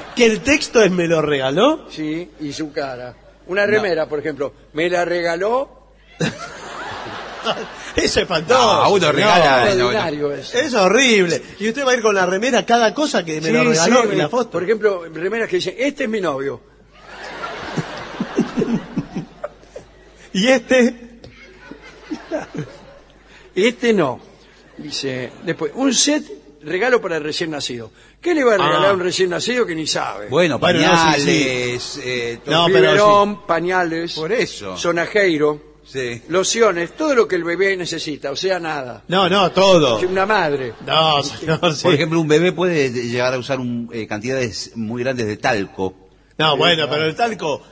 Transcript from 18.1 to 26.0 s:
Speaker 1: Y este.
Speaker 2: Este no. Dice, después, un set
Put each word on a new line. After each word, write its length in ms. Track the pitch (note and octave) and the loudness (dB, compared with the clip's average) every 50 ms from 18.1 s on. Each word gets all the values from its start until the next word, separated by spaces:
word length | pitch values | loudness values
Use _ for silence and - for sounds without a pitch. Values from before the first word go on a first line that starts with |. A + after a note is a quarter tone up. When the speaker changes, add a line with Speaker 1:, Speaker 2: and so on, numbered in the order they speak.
| - - - - - - - - - C4 - - A#3 E3+ - - - - - - - F3+ E3+ - - - - - - - - - - - - - - - - - - - - - - | -10 -10 -10 -6 -4 -4 -4 -2 -4 -4 -2 -2 -4 -4 -6 -8 -8 -10 -10 -8 -10 -10 -10 -12 -14 -14 -14 -14 -14 -18 -20 -20 -20 -20 -20 -20 -20 -20 -20 -20 -20 -20 -20 -6 -4
Speaker 1:
Y 140 | F#3+ - C4 | 0 4 4
este. 440 | C4+ B3 A#3+ - B3+ B3+ A#3 B3+ B3 - - - - - - - - - - - - - - - - - - - - - - - D4+ E4 - - E4 - - - - F#3 C3+ - - - - - - - - _ _ _ _ _ - - - - _ | 4 2 4 2 4 4 4 4 2 -4 -16 -20 -20 -20 -20 -20 -20 -20 -20 -20 -20 -20 -20 -20 -20 -20 -20 -20 -20 -20 -12 -12 -12 -12 -10 -10 -10 -10 -8 -10 -10 -12 -12 -12 -14 -20 -20 -20 -20 -20 -20 _ _ _ _ _ -20 -20 -20 -8 _
Speaker 2:
Este 360 | F3+ G3 B3 A#3 - B3 A#3 A3 | 0 0 0 0 0 0 2 2
no. 260 | F#3+ D#3 C3 A#2+ - - - - _ - - _ _ - - - | 2 2 0 -2 -8 -14 -20 -20 _ -20 -20 _ _ -20 -20 -20
Dice, 540 | - D3 D3+ C#3 - - C3+ C3 B2+ B2+ B2 - - - | -16 -14 -12 -10 -8 -6 -6 -6 -6 -8 -10 -12 -10 -8
después, 280 | E3+ D#3+ - D#3+ D3 - | -8 -6 -4 -6 -8 -4
un 180 | A3+ C4+ C#4 A#3 | -2 -2 0 0
set 280 | - | 2